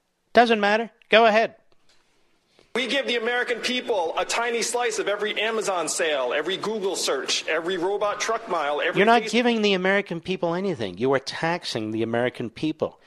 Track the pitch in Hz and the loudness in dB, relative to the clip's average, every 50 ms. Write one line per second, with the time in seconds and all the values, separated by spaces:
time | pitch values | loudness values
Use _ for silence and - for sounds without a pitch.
0 | _ _ _ _ _ _ _ 220 240 226 226 214 202 202 208 214 233 202 - _ | _ _ _ _ _ _ _ 6 6 6 4 2 2 2 2 0 0 -4 -10 _
1 | _ _ 202 214 233 226 202 220 226 - - - _ _ _ _ _ _ _ _ | _ _ 6 6 8 8 6 4 2 2 -4 -10 _ _ _ _ _ _ _ _
2 | _ _ _ _ _ _ _ _ _ _ _ _ _ _ _ 226 262 220 240 277 | _ _ _ _ _ _ _ _ _ _ _ _ _ _ _ -4 -4 -2 -2 -2
3 | 254 214 240 240 220 240 240 247 240 247 240 214 196 - 247 247 247 247 226 196 | -2 0 -2 -2 -2 -2 -2 -2 -2 -2 -4 -4 -2 -4 -4 -4 -2 -2 -2 0
4 | 165 165 - - 180 - - 226 233 240 233 233 202 - - 240 247 233 220 202 | 0 -2 -2 -2 -2 -2 -2 -2 -2 0 0 -2 -2 -2 -2 0 0 0 -2 -2
5 | 175 175 202 202 208 214 214 - 208 226 220 220 190 196 190 175 160 147 - - | -2 -2 -2 -2 -2 -2 -2 -2 -2 -2 -2 -2 -2 -2 -2 -2 -2 -2 -2 -2
6 | 180 160 151 135 127 123 113 147 151 170 190 165 139 196 220 220 185 196 170 - | 0 0 0 0 0 0 0 -2 -2 -2 -4 -4 -4 -4 -4 -4 -4 -4 -4 -2
7 | - 196 156 131 127 - - - - - 156 160 165 175 190 175 165 190 202 202 | -2 -2 -2 -2 -2 -2 -4 -4 -2 -2 -2 -2 -2 -2 -4 -2 -2 -2 -2 0
8 | 208 208 196 - - - 220 - - - 185 165 147 143 147 151 - 165 175 165 | -2 -2 -2 -4 -2 -2 -2 -4 -2 -4 -4 -2 -2 -2 -2 0 0 0 2 4
9 | 196 226 233 240 220 220 214 233 247 240 233 226 208 208 196 185 180 185 196 202 | 6 6 6 4 4 2 0 2 2 2 2 2 2 2 2 2 2 2 2 2
10 | 196 - 175 165 156 175 190 180 - 170 165 180 196 202 165 107 113 95 90 90 | 0 -2 -6 -8 -4 -6 -4 -2 -2 -2 -2 -2 -2 -4 -2 -2 -4 -6 -4 -2
11 | 117 135 139 127 - - - - - 165 170 175 - - - 120 107 107 110 110 | 0 2 2 2 0 -4 -6 -4 -2 -2 -2 -2 -4 -6 -4 -4 -4 -2 -2 -2
12 | 113 113 113 117 123 123 - - 127 110 - - - 156 156 - - 95 - _ | -2 0 0 0 0 0 -2 -4 -8 -8 -6 -4 -4 -4 -2 -2 -4 -6 -6 _
13 | _ | _